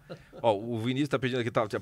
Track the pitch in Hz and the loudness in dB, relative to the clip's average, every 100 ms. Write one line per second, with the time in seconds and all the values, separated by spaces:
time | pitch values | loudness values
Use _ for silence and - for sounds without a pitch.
0 | - - - - 117 101 117 117 113 131 | -12 -20 -18 0 2 2 0 -2 0 0
1 | 147 131 123 127 117 120 107 104 | 0 0 0 0 0 0 0 0